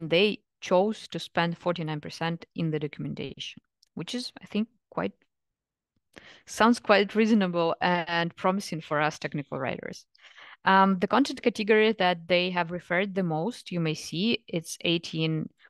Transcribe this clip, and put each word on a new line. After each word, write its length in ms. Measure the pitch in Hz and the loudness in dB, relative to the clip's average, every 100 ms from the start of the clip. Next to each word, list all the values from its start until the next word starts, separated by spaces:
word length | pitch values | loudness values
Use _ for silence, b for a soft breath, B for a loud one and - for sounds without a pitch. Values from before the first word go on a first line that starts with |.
they 400 | 160 165 208 - _ _ | 0 2 2 0 _ _
chose 480 | - 180 208 214 - | 0 2 2 -2 -10
to 100 | 170 | -12
spend 380 | - - 170 170 | -6 -2 -2 -2
forty-nine 440 | 175 170 156 151 | -4 -4 -4 -6
percent 440 | 165 - 165 170 - - | -8 -6 -6 -6 -10 -6
in 160 | 165 | -4
the 80 | 151 | -4
documentation, 840 | 147 - 147 143 139 - - - _ _ _ | -6 -8 -10 -8 -10 -10 -14 -16 _ _ _
which 220 | - - 247 | -12 -8 -8
is, 180 | 247 - | -10 -14
I 40 | - | -8
think, 200 | 208 226 _ _ | -6 -6 _ _
quite, 240 | - 202 - _ _ _ _ _ _ _ _ _ - B B B | -8 -8 -8 _ _ _ _ _ _ _ _ _ -20 B B B
sounds 340 | - 220 240 | 2 4 4
quite 360 | - 196 202 208 | 4 4 4 2
reasonable 600 | 220 220 185 175 165 - | 4 4 2 0 -2 0
and 560 | 175 175 165 170 170 - | 0 0 0 -2 -2 0
promising 460 | 190 196 - 160 | 0 0 -4 -8
for 180 | - 151 | -4 0
us 200 | 151 - | 0 -2
technical 400 | 147 151 - 143 | -6 -6 -6 -6
writers. 460 | 131 - - - _ _ B B B B 185 | -4 -6 -8 -14 _ _ B B B B 4
Um, 320 | 190 196 185 | 6 6 4
the 100 | 196 | 2
content 340 | - 277 269 | 2 2 0
category 500 | 240 - 214 214 214 220 | -2 0 2 4 4 4
that 280 | 180 175 165 | 2 2 2
they 220 | 180 180 | 0 2
have 220 | 180 165 | 0 -2
referred 420 | 175 - 175 202 | -4 -2 -2 0
the 100 | 190 | 0
most, 480 | 180 156 185 247 - | 0 0 -2 -6 -8
you 80 | 175 | -2
may 140 | 160 | -2
see, 500 | 151 - 156 220 - - | -2 -6 -2 0 0 -4
it's 300 | 170 160 - | -8 -8 -6
eighteen 680 | 175 170 - 160 160 156 - _ b | -2 -2 -2 -2 -2 -2 -4 _ b